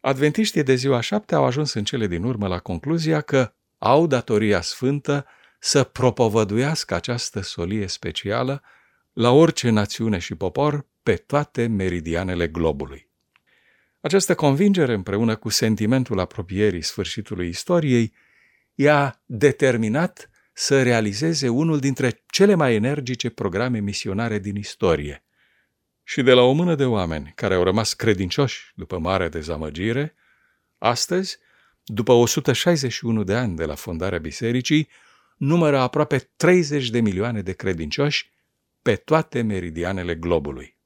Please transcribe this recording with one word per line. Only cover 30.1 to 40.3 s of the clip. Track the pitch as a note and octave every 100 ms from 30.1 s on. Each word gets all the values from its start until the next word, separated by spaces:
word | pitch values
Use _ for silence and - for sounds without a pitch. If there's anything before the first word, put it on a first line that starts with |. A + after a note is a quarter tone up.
| _ _ _ _ _ _ _
astăzi, | A2+ A#2+ - F3+ F#3+ - _ _ _ _
după | - G#2+ A2+
o | A#2+ A#2+
sută | - -
șaizeci | B2+ - E3+ C3+
și | -
unu | A#2+ A2
de | F#2+
ani | G#2+ B2 E2
de |
la | D#2+
fondarea | D2 - E2 F2+ F2+
bisericii, | D#2 - A#2 A#2+ B2 D3+ D3+ _ _ _ _ _
numără | C3+ E3+ D#3+ C#3
aproape | B2+ - D3 C#3+ - _
treizeci | E3+ F#3 D#3 D3 B2+
de | A#2
milioane | A2+ F#2 A2 A2+
de | F#2
credincioși | F#2 F#2+ E2+ D#2 - C#3+ D3 - _ _ _ _ _
pe | - G#2
toate | - D#3+ D#3 C3+
meridianele | A2+ G2 F2+ D#2+ E2+ F#2+ F2
globului. | E2 E2+